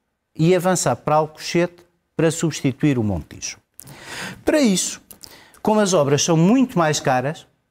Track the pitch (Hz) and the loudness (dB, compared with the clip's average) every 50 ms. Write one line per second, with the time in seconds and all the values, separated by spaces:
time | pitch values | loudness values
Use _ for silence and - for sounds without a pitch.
0 | _ _ _ _ _ _ _ - 160 175 185 175 175 185 180 - - 147 120 - | _ _ _ _ _ _ _ 0 2 2 2 2 2 0 0 0 -2 -2 -4 -4
1 | - 147 151 156 160 151 - - - - - 170 175 175 - - _ _ _ _ | -2 0 0 0 0 -2 -6 -12 -8 -4 -2 -2 -2 -2 -4 -12 _ _ _ _
2 | _ _ _ - 160 160 151 - 175 156 - - - 139 120 - 156 147 131 123 | _ _ _ -2 -2 -2 0 -2 -4 -4 -4 -2 -4 -4 -2 0 0 0 0 0
3 | 107 104 92 78 - - - - - - - - _ _ _ - - - - - | -2 -2 -4 -6 -8 -12 -16 -14 -14 -14 -14 -16 _ _ _ -20 -20 -20 -20 -20
4 | - - - - - - - - - 302 320 302 269 214 180 175 - - - - | -20 -18 -14 -14 -14 -14 -16 -8 -2 0 2 2 2 2 2 0 -2 -6 -10 -12
5 | _ - - - - - - - - _ - _ - - 214 214 208 180 185 160 | _ -20 -20 -20 -20 -20 -20 -20 -20 _ -18 _ -2 0 2 2 2 2 2 2
6 | 143 131 147 135 - - 165 160 165 190 247 269 247 254 - 175 160 151 147 - | 2 2 2 0 2 2 2 4 4 4 4 4 2 0 0 0 0 0 -2 -2
7 | - 147 127 127 123 143 165 - - _ _ _ _ _ | -2 -2 -2 0 -2 -4 -8 -10 -16 _ _ _ _ _